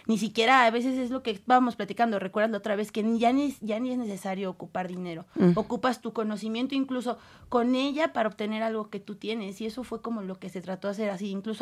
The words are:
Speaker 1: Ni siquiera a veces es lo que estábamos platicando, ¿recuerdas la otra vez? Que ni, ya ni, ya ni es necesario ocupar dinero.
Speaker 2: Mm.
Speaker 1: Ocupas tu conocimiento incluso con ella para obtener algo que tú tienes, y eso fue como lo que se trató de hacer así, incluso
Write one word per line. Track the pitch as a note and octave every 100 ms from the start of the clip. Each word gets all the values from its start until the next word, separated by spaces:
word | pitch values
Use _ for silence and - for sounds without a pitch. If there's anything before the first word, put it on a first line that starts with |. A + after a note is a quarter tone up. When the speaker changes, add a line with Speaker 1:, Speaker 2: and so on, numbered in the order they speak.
| -
Speaker 1:
Ni | A3
siquiera | G#3+ - A3+ C4+ A#3
a |
veces | A#3 B3+ C4
es | B3
lo | C4
que | B3+
estábamos | F#3+ - B3+ B3 A3
platicando, | G3+ G3+ A#3 G3+
¿recuerdas | F#3+ G#3+ A3
la | G#3
otra | G#3+ G3+
vez? | G#3+
Que | A3
ni, | G#3+ A3+
ya | A#3
ni, | C4 C#4+ C4+
ya | G#3+ G#3+
ni | B3+
es | B3
necesario | A3+ F#3+ F#3+ F#3+ F#3+
ocupar | F3+ E3 F#3 F3+
dinero. | F3+ F3+ E3 - -
Speaker 2:
Mm. | F#3
Speaker 1:
Ocupas | F3 G#3+ A#3+ C4 A3+
tu | A3+
conocimiento | A3+ G#3+ G#3 A3 A3+ C4
incluso | C4+ C4+ B3+ A#3 - - - -
con | A#3+ A#3+
ella | B3+ C#4 C#4+ D#4+
para | B3 A3
obtener | - G#3 A3
algo | A3+ A3 G#3+
que | G3+
tú | G#3
tienes, | G#3 G3+ A3+ G3 F#3+
y | A3
eso | A#3+
fue | A3+ A#3
como | A#3 A#3
lo | F#3+ F#3
que | F#3+
se | F#3
trató | E3+ F#3 G3+
de |
hacer | G3+ G#3
así, | F#3+ G#3
incluso | G3 G#3 G#3+